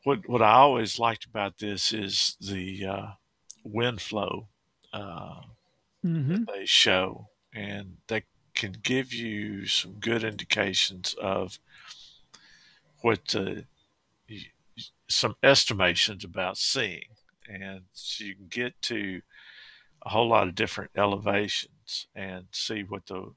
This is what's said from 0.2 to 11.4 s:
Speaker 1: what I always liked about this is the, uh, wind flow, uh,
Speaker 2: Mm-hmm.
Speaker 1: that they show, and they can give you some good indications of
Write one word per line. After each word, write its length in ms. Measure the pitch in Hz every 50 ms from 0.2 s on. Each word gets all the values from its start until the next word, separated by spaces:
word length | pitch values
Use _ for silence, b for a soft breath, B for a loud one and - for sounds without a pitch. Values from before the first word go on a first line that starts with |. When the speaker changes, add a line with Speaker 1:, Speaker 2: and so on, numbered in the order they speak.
| -
Speaker 1:
what 140 | - 120 120
I 120 | 110 107 110
always 460 | 127 139 156 190 123 113 95 - -
liked 260 | 117 117 113 - -
about 340 | - - 110 101 98 87 _
this 340 | 110 104 101 92 - - 110
is 420 | 110 101 98 95 - - - - _
the, 440 | - 98 101 95 90 95 95 98 98
uh, 220 | 95 98 101 - 104 101 _ _ _ _ _ _ _ - _ _
wind 380 | 107 104 113 120 123 120 101
flow, 460 | - - 110 107 98 92 - - 113 - _ _ _ _ _ _ _ _
uh, 500 | - 101 101 98 85 85 95 - - 90 - 110 117 _ _ _ _ _ _ _ _ _ -
Speaker 2:
Mm-hmm. 380 | 175 165 165 139 135 175 214 233
Speaker 1:
that 100 | - 101
they 120 | 98 98
show, 640 | - - - - 113 95 92 92 95 - - 107 - _ _ _ _ -
and 420 | 113 101 101 101 101 101 95 90 - _
they 160 | - 220 110 - _ _ _ _ _ _
can 200 | - - 101 98 110 -
give 300 | - 127 131 131 127 123
you 520 | 117 117 113 107 104 104 107 101 98 104
some 260 | 101 - - - - 101 107
good 200 | 104 113 117 117 110
indications 880 | 110 107 - - - - 107 101 98 92 - - - 98 90 90 - -
of 440 | - - 95 95 98